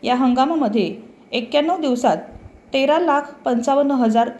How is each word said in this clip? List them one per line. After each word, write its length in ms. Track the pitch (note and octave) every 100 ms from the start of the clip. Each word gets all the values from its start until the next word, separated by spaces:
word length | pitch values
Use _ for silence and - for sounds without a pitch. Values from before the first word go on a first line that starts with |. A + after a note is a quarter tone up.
या 120 | A#3+
हंगामामध्ये 800 | B3 C4 B3+ C4+ E4 B3 A3 E3+ F#3 - - -
एक्क्याण्णव 480 | - A#3 D4 D4+ F#4
दिवसात 360 | D4+ B3 A#3+ E3 - - - - -
तेरा 260 | C4+ C#4 D#4
लाख 340 | F4 C#4+ C#4+ -
पंचावन्न 460 | - A#3+ A#3+ C#4 C#4+
हजार 380 | C#4 A#3 A3 A#3+ -